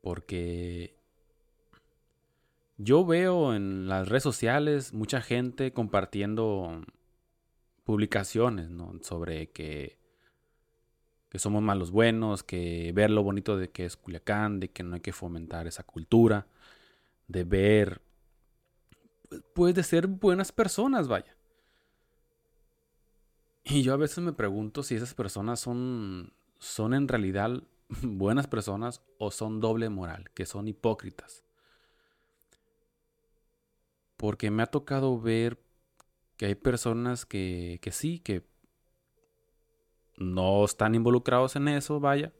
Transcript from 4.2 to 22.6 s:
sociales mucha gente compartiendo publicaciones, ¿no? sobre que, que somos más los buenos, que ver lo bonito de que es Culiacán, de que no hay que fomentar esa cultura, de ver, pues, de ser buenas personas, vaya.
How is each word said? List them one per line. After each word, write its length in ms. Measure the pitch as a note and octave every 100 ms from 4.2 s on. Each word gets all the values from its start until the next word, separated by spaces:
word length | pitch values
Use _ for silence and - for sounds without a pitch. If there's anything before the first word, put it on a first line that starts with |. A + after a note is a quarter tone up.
sociales 680 | C#3 A2+ A2+ C3+ D3 D3 B2+
mucha 300 | G#2+ G#2+ C3+
gente 500 | - A#2+ B2 A#2+ C3
compartiendo 1080 | B2+ A2 G2+ F#2+ G2+ G2+ G#2+ A2 G2+ F2 E2 D#2+ _ _ _ _ _ _ _ _ _
publicaciones, 840 | - G#2+ G#2+ G#2+ F#2+ A2+ B2 G#2 E2
¿no? 300 | F2 F2 F2
sobre 480 | - E2+ E2 D#2+ D#2+
que, 480 | - D#2 D2+ C2+ _ _ _ _ _ _ _ _ _ _ _ _ _ _
que 100 | F#2
somos 240 | G#2 G#2+
más 160 | G#2+ G2
los 140 | F2
buenos, 500 | G2 A#2 A2+ A2 G2
que 480 | - F2+ F2 E2+ E2+
ver 180 | F2+ G#2+
lo 120 | G#2+
bonito 340 | G2+ G2 F#2+ G2+
de 140 | F#2
que 140 | -
es 120 | F2+ -
Culiacán, 640 | - E2 - G#2 G#2+ G2+
de 120 | F#2
que 120 | -
no 140 | F2+ F2
hay 40 |
que 120 | -
fomentar 560 | E2+ F2 E2+ E2 E2 E2
esa 160 | -
cultura, 640 | - - D#2+ A2+ A2+ G#2 - _ - - _ _ _ _ _
de 160 | F#2
ver, 580 | F2 F#2+ G2+ G#2+ G2 F#2 _ _ _ _ _ _ _ _ _ _ _ _ _ - -
pues, 200 | - F3 F3+
de 80 |
ser 240 | E3+ E3 F#3
buenas 420 | F#3+ G#3 F#3 F#3+
personas, 560 | - F#3 - B3 C4 C#3
vaya. 300 | G2 - _ _ _ _ _ _ _ _ _ _ _ _ _